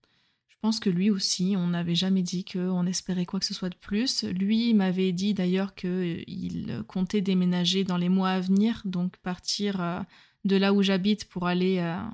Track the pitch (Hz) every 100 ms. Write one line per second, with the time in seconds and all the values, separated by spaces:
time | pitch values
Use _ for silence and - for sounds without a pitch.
0 | _ _ _ _ _ - 220 220 202 175
1 | 202 190 - - 185 202 175 175 170 170
2 | 185 190 180 180 196 185 185 185 180 180
3 | - 180 175 190 - 196 180 - - 202
4 | 262 - 214 185 196 220 233 214 190 185
5 | 190 175 202 196 180 185 196 - 180 185
6 | 175 165 - 175 180 170 - - 214 185
7 | 185 214 190 185 180 180 175 190 185 175
8 | 175 190 185 185 185 190 220 226 196 180
9 | 180 - 185 175 - - 202 196 170 180
10 | 190 - - _ 196 190 196 202 196 190
11 | 196 208 - 185 175 180 185 185 170 175
12 | -